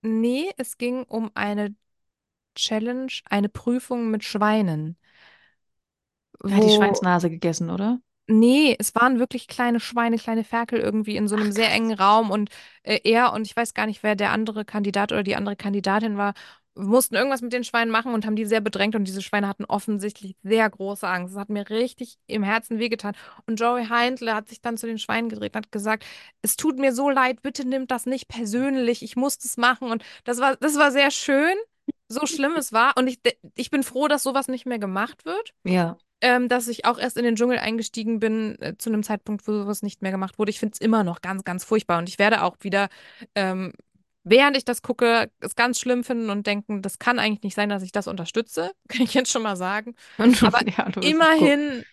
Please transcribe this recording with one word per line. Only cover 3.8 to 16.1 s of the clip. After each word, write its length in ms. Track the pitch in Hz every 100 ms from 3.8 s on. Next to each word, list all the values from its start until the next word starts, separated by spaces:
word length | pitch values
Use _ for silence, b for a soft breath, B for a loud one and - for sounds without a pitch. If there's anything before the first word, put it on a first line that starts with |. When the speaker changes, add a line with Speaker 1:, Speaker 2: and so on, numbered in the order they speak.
| - 247 226
Speaker 1:
mit 120 | 220
Schweinen. 760 | - 208 208 220 190 156 156 170 b b b b b b _ _ _ _ _ _ _ - 196
Speaker 2:
Er 100 | 196
hat 60 |
die 60 | 214
Speaker 1:
Wo 0 |
Speaker 2:
Schweinsnase 600 | 214 202 196 185 175 170
gegessen, 400 | 165 170 160 165
oder? 320 | 180 202 247 _ _ -
Speaker 1:
Nee, 440 | 220 233 269 302 -
es 160 | 214
waren 240 | - 247 247
wirklich 300 | 254 254 -
kleine 320 | - 240 233
Schweine, 380 | - 240 233 226
kleine 260 | - 226
Ferkel 360 | 220 233 233 233
irgendwie 360 | - 214 214 208
in 120 | 208
so 80 | 214
einem 140 | 208
Speaker 2:
Ach, 20 |
Speaker 1:
sehr 140 | 202 220
Speaker 2:
krass. 100 | 208
Speaker 1:
engen 180 | 226
Raum 360 | 208 190 214 220
und, 220 | 208 208 B B B
äh, 160 | - 214
er 300 | - 226 247
und 140 | - 220
ich 80 | -
weiß 180 | 233
gar 140 | - 214
nicht, 160 | 202
wer 120 | 214 208
der 140 | 208
andere 340 | 214 220 214 208
Kandidat 460 | 214 202 202 208
oder 120 | -
die 120 | 196 196
andere 200 | 202 202
Kandidatin 600 | 202 202 196 202 220